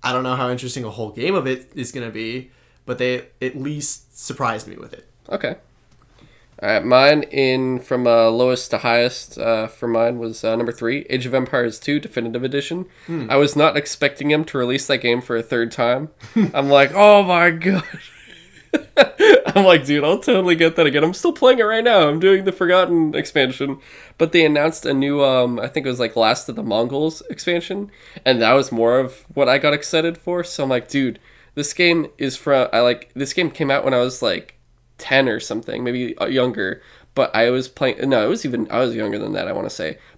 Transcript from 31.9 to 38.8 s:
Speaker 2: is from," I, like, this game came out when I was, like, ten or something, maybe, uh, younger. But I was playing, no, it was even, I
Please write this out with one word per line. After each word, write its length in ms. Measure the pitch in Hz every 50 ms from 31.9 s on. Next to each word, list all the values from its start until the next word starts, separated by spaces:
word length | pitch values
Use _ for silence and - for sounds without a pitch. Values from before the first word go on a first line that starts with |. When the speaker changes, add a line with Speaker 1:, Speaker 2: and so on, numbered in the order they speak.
| 170 170 143 - - -
Speaker 2:
is 180 | 135 131 135
from," 320 | - - 151 139 131 123 - -
I, 80 | 113
like, 300 | 123 123 120 - - - -
this 180 | 131 139 - -
game 180 | 190 175 151
came 200 | - - 156 135
out 140 | 139 143 -
when 100 | 135 131
I 40 | 123
was, 220 | 123 127 131 - 127
like, 320 | 107 90 - - - - _ _ _ _ _ _ _ _ -
ten 300 | - - 135 135 135 123
or 120 | 107 110
something, 420 | - - 107 113 113 - - - 123
maybe, 320 | 123 123 123 123 117 - -
uh, 80 | -
younger. 540 | - 131 131 127 127 104 104 98 95 - - - - - - _ _ _
But 180 | 139 127 - -
I 160 | 110 117 120
was 180 | 127 131 127 -
playing, 400 | - - 143 131 - - - 139
no, 160 | 131 113 107
it 40 | 120
was 160 | 196 233 -
even, 220 | 135 120 117 110 -
I 100 | - 117